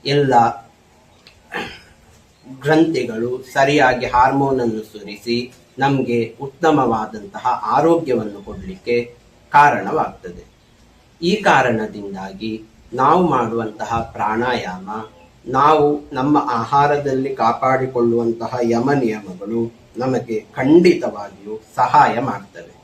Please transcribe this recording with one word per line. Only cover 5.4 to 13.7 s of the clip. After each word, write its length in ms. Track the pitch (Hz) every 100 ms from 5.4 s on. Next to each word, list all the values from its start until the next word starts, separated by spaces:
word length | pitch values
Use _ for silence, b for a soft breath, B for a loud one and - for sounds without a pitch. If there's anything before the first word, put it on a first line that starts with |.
| 120 - _ -
ನಮ್ಗೆ 560 | 135 135 117 120 113 -
ಉತ್ತಮವಾದಂತಹ 1040 | 139 - 160 147 123 113 110 107 101 - 127
ಆರೋಗ್ಯವನ್ನು 960 | 107 107 131 160 165 139 117 104 101
ಕೊಡ್ಲಿಕ್ಕೆ 720 | 110 95 95 92 - 120 120 - _ _ _
ಕಾರಣವಾಗ್ತದೆ. 920 | 143 147 101 95 151 - - 90 90 - _ _ _ _ _ _ _
ಈ 140 | 170
ಕಾರಣದಿಂದಾಗಿ 1300 | 214 190 147 127 110 208 - 101 95 95 98 110 110 - _ -
ನಾವು 340 | 120 135 175 175
ಮಾಡುವಂತಹ 840 | 131 113 117 110